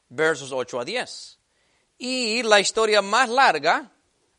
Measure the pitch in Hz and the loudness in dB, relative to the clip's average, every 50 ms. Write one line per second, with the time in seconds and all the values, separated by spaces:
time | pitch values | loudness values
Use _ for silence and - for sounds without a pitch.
0 | _ _ 123 127 156 160 160 135 139 127 139 131 123 - - 123 123 147 208 247 | _ _ -4 -2 0 0 0 -2 -6 -8 -6 -6 -6 -4 -6 -8 -6 -6 -6 -6
1 | 196 - - - - - - _ _ _ _ _ _ _ _ _ _ _ _ _ | -8 -8 -12 -16 -18 -20 -20 _ _ _ _ _ _ _ _ _ _ _ _ _
2 | - 247 262 254 247 220 214 240 247 226 214 208 196 - - 220 226 214 214 208 | -8 -6 -4 -2 -2 -2 -2 -2 2 4 4 4 4 2 0 0 0 2 2 2
3 | 196 196 208 233 262 233 226 262 269 233 170 151 139 160 202 277 302 - _ _ | 2 2 2 0 2 2 2 4 4 4 4 2 2 0 0 0 -2 -8 _ _
4 | _ _ _ _ _ _ _ | _ _ _ _ _ _ _